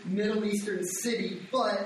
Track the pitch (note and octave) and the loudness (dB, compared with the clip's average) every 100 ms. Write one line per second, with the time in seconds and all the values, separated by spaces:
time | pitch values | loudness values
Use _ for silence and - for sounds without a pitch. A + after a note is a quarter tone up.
0 | F3 G3+ G#3 G#3+ G#3 G3+ - F#3 F3 - | -2 0 2 2 2 0 0 -2 -2 -2
1 | A#3+ A3+ - - - C4 A3 G3 | 0 0 -2 -4 -2 2 2 2